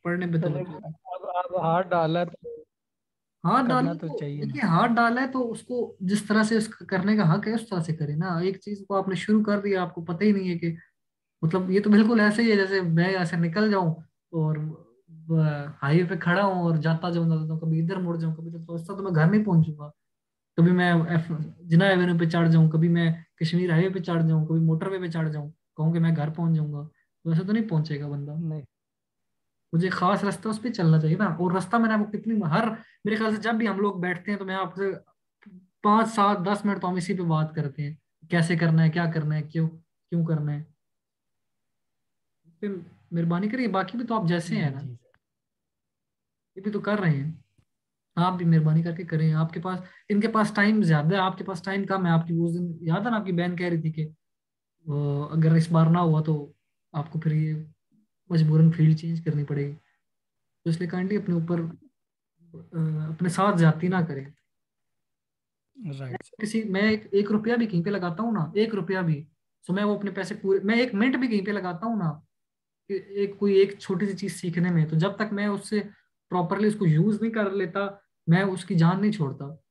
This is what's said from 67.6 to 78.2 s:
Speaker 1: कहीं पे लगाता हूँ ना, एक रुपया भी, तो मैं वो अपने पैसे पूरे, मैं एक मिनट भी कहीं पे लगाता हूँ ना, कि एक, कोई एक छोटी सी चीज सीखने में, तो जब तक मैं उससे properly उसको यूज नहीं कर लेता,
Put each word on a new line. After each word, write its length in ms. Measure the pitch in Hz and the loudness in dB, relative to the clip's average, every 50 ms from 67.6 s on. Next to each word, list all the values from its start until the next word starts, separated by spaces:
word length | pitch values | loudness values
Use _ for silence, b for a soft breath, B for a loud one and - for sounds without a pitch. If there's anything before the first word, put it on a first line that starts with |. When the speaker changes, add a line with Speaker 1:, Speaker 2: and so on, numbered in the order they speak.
| 233 | 0
Speaker 1:
कहीं 160 | 214 - 170 165 | 0 0 -2 -2
पे 80 | 202 | 0
लगाता 320 | 202 170 180 175 165 160 220 | -4 -4 -4 -4 -4 -4 -4
हूँ 120 | 233 220 | -2 -2
ना, 180 | 185 156 - - | -2 -2 -2 0
एक 180 | 196 220 226 220 | 0 0 0 0
रुपया 280 | 196 170 165 190 185 185 | -6 -4 -4 -2 -2 0
भी, 240 | 165 156 139 151 - _ _ _ _ _ _ _ | 0 -2 -2 -4 -16 _ _ _ _ _ _ _
तो 60 | - 180 | -4 -2
मैं 120 | 196 208 | -2 0
वो 120 | 208 208 | 0 -2
अपने 140 | 196 208 202 | -2 -4 -6
पैसे 240 | 185 202 185 165 202 | -6 -6 -8 -8 -8
पूरे, 260 | - - 190 190 196 | -6 -2 0 0 2
मैं 160 | 180 202 226 | 2 2 2
एक 180 | 233 254 247 196 | 2 2 0 0
मिनट 220 | 196 226 262 262 | 0 2 2 2
भी 120 | 262 254 247 | 0 0 0
कहीं 160 | 220 202 185 | 0 -2 -2
पे 80 | 214 208 | -2 -4
लगाता 340 | 202 185 180 175 165 220 | -4 -4 -6 -8 -6 -6
हूँ 120 | 226 233 208 | -4 -4 -2
ना, 280 | 180 160 143 - - _ _ _ _ _ _ _ _ _ _ _ _ _ | -2 -4 -4 -6 -14 _ _ _ _ _ _ _ _ _ _ _ _ _
कि 160 | 196 190 - - 196 202 202 | -8 -8 -8 -8 -4 -4 -4
एक, 160 | 196 196 - | -4 -2 -2
कोई 220 | 202 202 196 190 196 | 0 4 6 6 4
एक 180 | 196 - - | 4 2 -12
छोटी 260 | - - 190 175 208 | -6 -6 -4 -2 -2
सी 80 | 196 190 | -4 -4
चीज 180 | - - 190 160 | -4 -6 -8 -8
सीखने 380 | - - 180 165 175 170 180 | -6 -6 -4 -2 0 0 2
में, 180 | 175 165 156 151 | 2 2 2 2
तो 80 | 165 | 2
जब 200 | 156 170 202 202 - | 0 0 0 0 -2
तक 120 | 220 214 208 | -6 -4 -4
मैं 140 | 196 208 208 | -4 -2 -2
उससे 320 | 202 196 - - 214 208 202 202 B B B B B _ _ _ | -2 -4 -6 -4 -4 -4 -4 -4 B B B B B _ _ _
properly 380 | 170 180 175 165 196 196 214 214 | -2 -2 0 0 0 2 2 2
उसको 180 | 208 - 196 | 2 2 2
यूज 360 | 160 151 156 180 214 214 208 220 | 4 4 4 4 2 2 0 -2
नहीं 100 | 226 220 | -2 -2
कर 200 | 226 208 196 190 | 0 -2 0 0
लेता, 480 | 202 190 175 - 196 202 196 196 - _ _ _ _ | -2 -4 -2 -2 -4 -4 -4 -6 -12 _ _ _ _